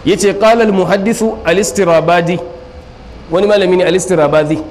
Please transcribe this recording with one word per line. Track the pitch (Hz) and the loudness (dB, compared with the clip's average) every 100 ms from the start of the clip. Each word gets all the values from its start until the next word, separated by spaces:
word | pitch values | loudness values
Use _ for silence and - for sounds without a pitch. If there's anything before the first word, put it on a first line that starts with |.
Ya | - 202 | -2 0
ce, | 196 196 | 0 2
"Qala | 220 233 | 2 4
al-muhaddisu | 220 190 180 196 196 226 220 214 | 2 0 0 0 -2 -2 -2 -2
al-Istirabadi," | 165 180 208 - 180 165 160 175 170 180 - - - - - - - - - | -2 -2 -2 -2 2 2 2 0 0 -6 -8 -16 -20 -20 -20 -20 -20 -20 -4
wani | 170 202 | -2 2
malami | 208 185 180 | 2 2 2
ne | |
al-Istirabadi | 180 180 180 170 143 156 151 160 - | 2 0 0 0 2 2 0 -4 -6